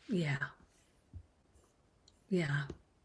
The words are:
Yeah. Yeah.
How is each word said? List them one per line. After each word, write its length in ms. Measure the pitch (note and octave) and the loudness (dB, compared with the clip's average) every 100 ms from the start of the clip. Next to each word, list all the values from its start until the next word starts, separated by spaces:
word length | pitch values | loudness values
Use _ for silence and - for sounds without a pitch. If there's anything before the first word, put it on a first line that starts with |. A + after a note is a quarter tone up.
| - | -2
Yeah. 280 | G3 D3+ C3+ - - - _ _ _ _ - - _ _ - _ _ _ _ - _ _ | 0 2 0 -4 -10 -20 _ _ _ _ -18 -18 _ _ -20 _ _ _ _ -20 _ _
Yeah. 320 | F#3 D#3 C#3+ C#3+ - - _ | 0 2 0 -2 -8 -16 _